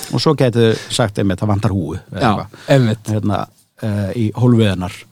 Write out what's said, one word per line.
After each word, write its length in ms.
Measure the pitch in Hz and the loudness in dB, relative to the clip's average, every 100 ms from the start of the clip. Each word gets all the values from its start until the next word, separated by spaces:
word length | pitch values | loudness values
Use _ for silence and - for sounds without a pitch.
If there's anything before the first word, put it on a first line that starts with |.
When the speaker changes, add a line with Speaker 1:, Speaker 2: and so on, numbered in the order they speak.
| - | -4
Speaker 1:
Og 60 | 123 | -2
svo 120 | 160 | 0
getur 400 | 147 131 117 113 110 - | 2 2 2 2 0 -4
sagt 280 | - 113 107 | -2 -2 0
einmitt, 200 | 101 90 | -2 0
það 60 | 104 | 0
vantar 200 | 101 107 | 0 0
húfu 240 | 95 76 90 | -2 -4 -8
eða 220 | - 98 | -10 -2
Speaker 2:
Já, 80 | 120 | 0
Speaker 1:
eitthvað. 160 | 92 - - - | 0 -6 -6 2
Speaker 2:
einmitt. 360 | 139 120 110 | 4 2 0
Speaker 1:
Hérna, 420 | - 107 104 98 - _ _ - | -2 -2 0 -2 -4 _ _ -10
eh, 300 | 113 104 98 | -4 -4 -4
í 180 | 120 107 | -2 -2
hólfið 380 | - 120 117 107 | 2 4 4 4
hennar. 220 | 90 90 - - | 0 -6 -10 -20